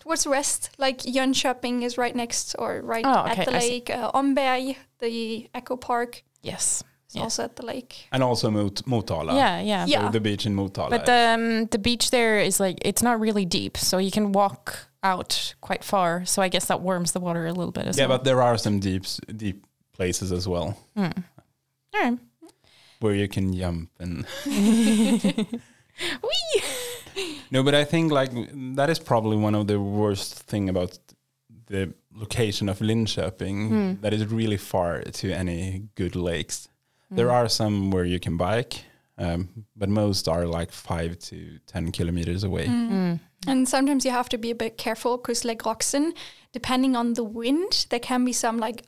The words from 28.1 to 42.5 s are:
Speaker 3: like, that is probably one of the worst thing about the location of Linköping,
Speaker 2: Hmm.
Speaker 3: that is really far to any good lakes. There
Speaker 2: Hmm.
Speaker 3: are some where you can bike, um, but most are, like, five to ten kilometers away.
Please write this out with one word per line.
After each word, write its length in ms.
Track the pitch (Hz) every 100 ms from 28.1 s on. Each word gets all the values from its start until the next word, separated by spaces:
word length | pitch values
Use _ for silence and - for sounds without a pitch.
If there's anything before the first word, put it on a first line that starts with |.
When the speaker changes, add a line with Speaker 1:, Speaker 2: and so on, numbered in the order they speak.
Speaker 3:
like, 180 | 139 135 120 - 143 131 135
that 120 | 143
is 80 | -
probably 380 | - 120 107 107
one 180 | 107
of 120 | 104 104
the 120 | 101
worst 540 | 101 104 107 98 -
thing 340 | - - 104 95
about 300 | 92 90 - _ - _ _ _ 113 110
the 260 | 98 95 - _
location 540 | 107 107 - 107 98 101
of 100 | 95
Linköping, 920 | 110 113 107 - 90 - 92 101 107
Speaker 2:
Hmm. 240 | 220 196 190
Speaker 3:
that 120 | 104
is 120 | 107 107
really 300 | 113 110 101
far 460 | - 98 85 71
to 280 | - - 95
any 560 | 85 90 85 92 92 107
good 220 | - 90 90
lakes. 520 | 87 82 71 - - _ _ _ -
There 160 | 190 120
Speaker 2:
Hmm. 60 |
Speaker 3:
are 140 | 123 113
some 420 | - 107 104 98
where 140 | 95
you 140 | 90 90
can 180 | 90 85
bike, 480 | 87 113 131 - - _ _ -
um, 480 | 90 85 90 113 104 104
but 120 | 98
most 400 | 107 104 95 -
are, 180 | 82 87
like, 260 | 85 82
five 460 | - - 85 85 87 -
to 300 | - 80 78 _
ten 260 | 87 82
kilometers 500 | - 85 87 82 90
away. 220 | 101